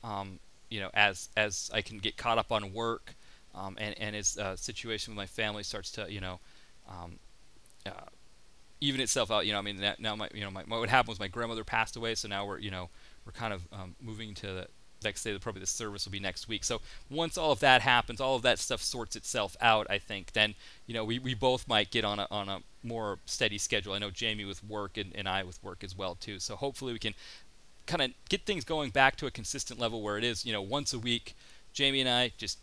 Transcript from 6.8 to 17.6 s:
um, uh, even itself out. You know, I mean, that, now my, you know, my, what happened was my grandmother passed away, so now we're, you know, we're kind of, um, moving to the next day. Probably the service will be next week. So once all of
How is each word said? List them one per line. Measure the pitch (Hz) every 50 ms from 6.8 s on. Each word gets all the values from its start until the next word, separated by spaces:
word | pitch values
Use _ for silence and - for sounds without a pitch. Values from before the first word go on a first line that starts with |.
| - -
um, | 95 90 85 85 85 - - - - - - - - - - - - - -
uh, | 98 92 - - - - - - - - - - - - - - - - -
even | 143 143 135 131
itself | 131 - - 135 113 101
out. | 113 104 85
You | 104
know, | 104 101
I |
mean, | 98 104 101
that, | 92 101 101 - -
now | 110 110 104
my, | 107 107 - -
you | 107
know, | 104 98
my, | 95 95
what | 85 - 113 113 117 101
happened | 127 131 120 117
was | 110 101
my | 104 95
grandmother | 92 120 117 113 117 113
passed | 107 - - 113 113 110 -
away, | 120 117 113 113
so | - -
now | 107 101 98 101
we're, | 101 95 -
you | 107 101
know, | 95 92 90 85 - - - - - - -
we're | 107
kind | - - 117 110 101
of, | 92 90 -
um, | 95 98 92 90 82 -
moving | 127 113 110 107 113 107 98
to | - -
the | 98 92 92 90 - - - - - - - -
next | 107 98 -
day. | - 113 104 95
Probably | - 117 101 95
the | 92
service | - - - 117 107 101 101 -
will | -
be | 101 98
next | 98 95 90 - - -
week. | 110 104 -
So | - 120 110 - - - - - -
once | 135 156 165 160 - 180
all | 160 156
of | 139 107